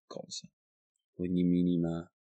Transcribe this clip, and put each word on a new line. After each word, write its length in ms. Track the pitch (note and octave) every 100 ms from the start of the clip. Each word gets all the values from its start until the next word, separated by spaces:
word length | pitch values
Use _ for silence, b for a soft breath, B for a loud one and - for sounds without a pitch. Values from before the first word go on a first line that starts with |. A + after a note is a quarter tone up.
| -
cosa, 440 | - - - - _ _ _ _ _ _ -
ogni 260 | F2+ F2+
minima 640 | F2+ F2+ F2+ F2 E2+ E2 E2+ _